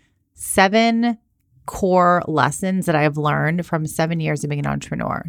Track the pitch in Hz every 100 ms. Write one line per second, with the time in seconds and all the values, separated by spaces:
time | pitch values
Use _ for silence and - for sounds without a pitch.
0 | _ _ _ - - - 190 220 233 226
1 | 240 226 _ _ _ _ - - 185 180
2 | 180 180 - 151 131 - 190 185 175 156
3 | 151 151 147 143 147 175 170 165 156 -
4 | 160 165 156 147 143 147 143 143 - -
5 | - -